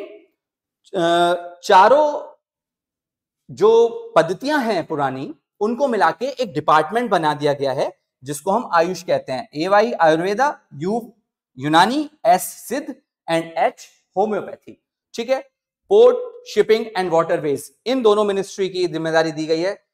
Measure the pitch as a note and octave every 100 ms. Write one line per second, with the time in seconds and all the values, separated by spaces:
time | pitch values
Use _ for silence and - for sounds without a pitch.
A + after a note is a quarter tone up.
0 | - - _ _ _ _ _ _ _ G3
1 | E3+ E3+ F3 F3 - - - F#3+ G#3 C#4
2 | D4+ D4 - - _ _ _ _ _ _
3 | _ _ _ _ _ A#2 G3+ A3+ A#3 -
4 | - A3+ E3 F#3 C4+ D4+ A3+ G3 - D#3
5 | C#3 C3 D#3 D#4+ _ _ G#3 A#3+ C#4 A3+
6 | E3+ D#3+ B3+ - B3 D3 D3+ D#3 D#3 A3+
7 | A#3+ F#3 D#3 D3 D3 C#3 C#3 B2+ B3 -
8 | _ _ C3 D3 F#3+ G3+ A#3+ E3+ E3+ F3+
9 | - C#3+ - B2+ - C#3+ E3+ G3+ A3+ A#3+
10 | E3 D#3+ F3+ G3+ G3 G3 _ C#3+ E3 A3+
11 | A3+ _ _ _ _ - C#3 D#3 F#3+ C#4
12 | D4 _ E3 F3+ - - - C4 D4+ B3+
13 | _ _ - E3 E3 E3 G#3 - - _
14 | _ - G#3+ G3+ C#3+ - - A2+ _ _
15 | _ - A#3 C4 - _ _ _ _ G3+
16 | B3 - - - - G#3+ G3+ A3 A#3 F#3
17 | F#3 E3 E3 E3+ D3+ C3+ - _ - C4
18 | A3 G#3 G#3 G3 F#3+ - F#3 F3+ F3 D#3+
19 | D#3+ D#3+ E3 D3+ D#3 D#3+ F3+ G#3 _